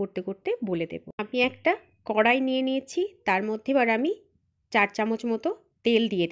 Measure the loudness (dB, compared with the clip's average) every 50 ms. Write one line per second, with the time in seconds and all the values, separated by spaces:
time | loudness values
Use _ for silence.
0 | -6 -6 -6 -6 -6 -8 -8 -8 -6 -6 -6 -4 -4 -4 -2 -2 -4 -4 -8 -10
1 | -12 -12 -10 -10 -8 -4 -2 0 0 0 0 -2 0 0 0 0 -4 _ _ _
2 | -6 -2 2 4 4 4 4 2 2 0 0 0 0 0 -2 -2 -4 -6 -4 -4
3 | -4 -4 -6 _ -2 -2 0 0 0 -2 -4 -4 -2 0 2 4 4 4 2 2
4 | 0 -2 -4 -4 _ _ _ _ _ _ _ _ _ _ 0 2 2 2 0 -2
5 | -2 -2 -2 -4 -4 -4 -4 -2 -2 -4 -4 -6 _ _ _ _ 0 2 4 4
6 | 2 2 0 0 0 0